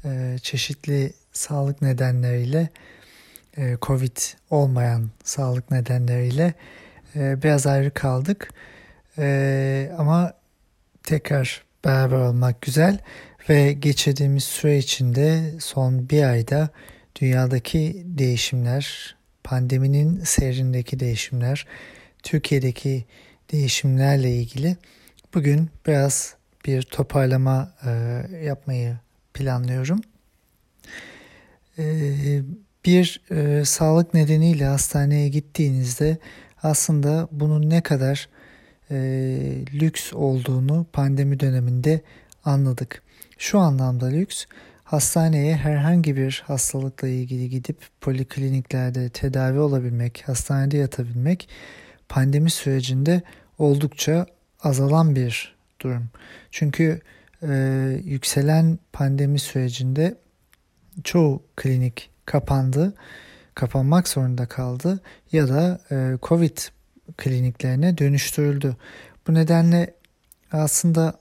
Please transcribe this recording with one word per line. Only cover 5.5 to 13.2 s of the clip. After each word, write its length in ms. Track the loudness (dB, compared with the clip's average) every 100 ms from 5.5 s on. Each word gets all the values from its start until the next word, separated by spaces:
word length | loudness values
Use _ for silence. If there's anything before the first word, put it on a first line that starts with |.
| -4 -2
nedenleriyle, 840 | -4 0 -2 0 0 0 0 0 0 -14 -20 -20 -20 -12 -4
e, 260 | -2 0
biraz 240 | 2 2 2
ayrı 240 | 2 0
kaldık. 600 | -2 -2 -2 -2 -4 -6 -18 -20 -20 -20 _ _ -4
E, 760 | 0 0 0 0 0 -2 -4 -2
ama 340 | 2 2 2 -4 _ _ _ _ _ _
tekrar 600 | -4 -4 0 -2 -2 -6 _ _
beraber 320 | 0 2 2 2
olmak 460 | 2 2 0 -2
güzel 360 | -2 2 2 2 -6 -20